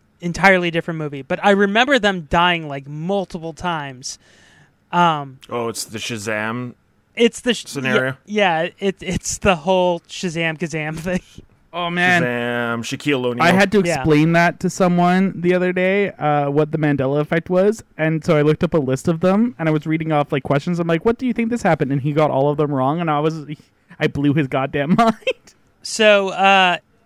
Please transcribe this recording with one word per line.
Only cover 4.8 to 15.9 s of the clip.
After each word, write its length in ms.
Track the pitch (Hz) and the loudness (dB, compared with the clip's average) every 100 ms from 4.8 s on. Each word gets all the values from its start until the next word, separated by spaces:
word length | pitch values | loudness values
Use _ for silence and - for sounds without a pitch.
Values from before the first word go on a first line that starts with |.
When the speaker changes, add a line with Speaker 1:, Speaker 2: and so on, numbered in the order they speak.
| _ | _
Speaker 1:
Um, 480 | 175 170 151 139 131 - | 2 2 2 -6 -16 -10
Speaker 2:
Oh, 200 | 120 117 | -6 -6
it's 160 | 107 | -8
the 140 | - 104 | -10 -10
Shazam 760 | - 113 110 107 110 120 123 - _ _ _ | -8 -8 -6 -4 -4 -6 -10 -16 _ _ _
Speaker 1:
it's 260 | - 233 - | 0 0 0
the 140 | 247 | -4
sh-, 100 | 208 - | -4 -6
Speaker 2:
scenario? 520 | 143 131 - 131 131 - | -6 -2 0 -2 -6 -8
Speaker 1:
Yeah, 380 | 208 190 160 | 0 0 0
yeah, 40 | 170 _ | -4 _
it, 180 | 196 - | -6 -6
it's 380 | 185 175 - - | -6 -6 -6 -2
the 180 | 208 170 | 0 0
whole 440 | 170 185 180 170 | 0 0 2 -2
Shazam 580 | _ - 185 165 165 160 | _ -8 -6 -4 -4 -4
Kazam 400 | 165 156 151 160 | -6 -6 -6 -8
thing. 240 | 180 180 - - - _ _ | -4 -6 -6 -20 -20 _ _
Speaker 3:
Oh, 160 | 170 170 | -8 -4
man. 340 | 175 180 175 | 0 2 2
Speaker 2:
Shazam, 580 | 123 120 120 120 117 117 | 0 -2 -2 -2 -2 -4
Shaquille 420 | 113 139 151 135 | -6 -6 -2 0
O'Neal. 180 | 123 120 | -2 2
Speaker 3:
I 100 | 170 | 4
had 200 | 185 196 | 4 4
to 80 | 208 | 2
Speaker 1:
Yeah. 120 | 175 147 | 2 0
Speaker 3:
explain 360 | 143 151 160 | 4 4 4
that 280 | 170 170 - | 4 2 0
to 80 | 180 | -4
someone 720 | - 180 175 175 185 190 - | 0 2 4 4 4 0 0
the 140 | 175 | 0
other 180 | 180 185 | 2 0
day, 380 | 185 185 | 0 0